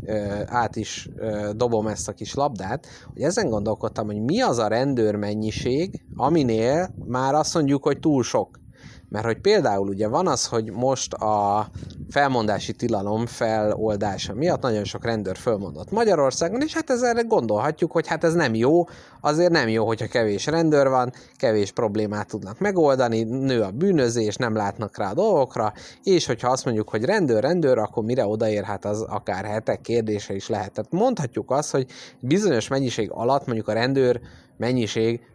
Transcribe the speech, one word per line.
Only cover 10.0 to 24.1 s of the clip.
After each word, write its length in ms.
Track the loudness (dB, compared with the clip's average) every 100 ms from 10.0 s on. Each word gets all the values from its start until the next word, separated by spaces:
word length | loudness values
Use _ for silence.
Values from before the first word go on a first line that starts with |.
| 0
van 200 | 0 2
az, 180 | 0 0
hogy 260 | -2 -4
most 420 | -2 0 0 -4
a 540 | -4 0 2 2 2 -2 -10 -14 -14 -4
felmondási 640 | 0 2 2 0 -2 -4
tilalom 520 | -4 -2 -2 -2 -2 -4
feloldása 1080 | -2 0 0 0 0 -2 -2 -2 -4 -8
miatt 280 | -2 -2 0
nagyon 220 | 0 -2
sok 220 | -4 -6 -4
rendőr 320 | -2 -4 -4
fölmondott 540 | -2 -2 -4 -10 -4
Magyarországon, 720 | 0 2 4 2 0 -2 -2
és 120 | -4
hát 160 | -4 -2
ezzel 340 | 0 2 0
gondolhatjuk, 680 | 2 2 2 0 0 0 -2
hogy 160 | -2 -2
hát 160 | 0
ez 100 | 2
nem 220 | 2 2 4
jó, 300 | 4 4 2 -6 -20 -4
azért 300 | 0 4 4
nem 160 | 4 4
jó, 180 | 2 2
hogyha 220 | 0 0
kevés 380 | 0 2 0 0
rendőr 440 | 2 4 4 4
van, 240 | 4 0 -6 -18 -2
kevés 360 | 2 2 0
problémát 560 | 0 -2 0 -2 -2 -4
tudnak 320 | -8 -8 -4
megoldani, 640 | 0 4 4 4 2 2
nő 380 | 0 -2 0 2
a 100 | 0
bűnözés, 640 | 0 2 4 2